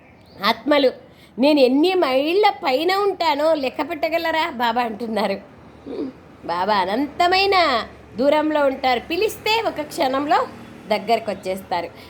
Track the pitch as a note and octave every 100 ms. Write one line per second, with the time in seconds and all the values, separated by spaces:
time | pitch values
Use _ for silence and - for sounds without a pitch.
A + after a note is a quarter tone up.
0 | - - - - G3+ A3+ - D4 B3+ -
1 | - - - G#3 C#4+ D4 B3 C#4 F4 F#4
2 | C#4+ C4 D#4 G4 G4+ G4 D4 C4 F4+ G4
3 | G4+ F#4 E4 C#4+ D#4+ D#4 B3+ - D4 E4+
4 | D#4+ E4 D#4+ D#4+ E4 A#3+ A#3 A#3 A#3 G#3
5 | A3+ G#3+ G3 G3 - - - - - -
6 | C4 - - - E3 F3 G3 G3+ F3+ A3+
7 | C#4+ - F4 F#4+ G4 F#4+ D#4 A3+ - -
8 | - F#3+ C#4 D4+ D4+ D4+ C#4 C4+ C4 A#3+
9 | - F4 G#4+ - G#4 A4+ F#4+ D4+ D4 -
10 | C4 C4+ D4 G#4 B4+ - - - F#3+ G#3
11 | G3+ A3+ A3 F#3+ F#3+ F#3+ - F3 E3+ -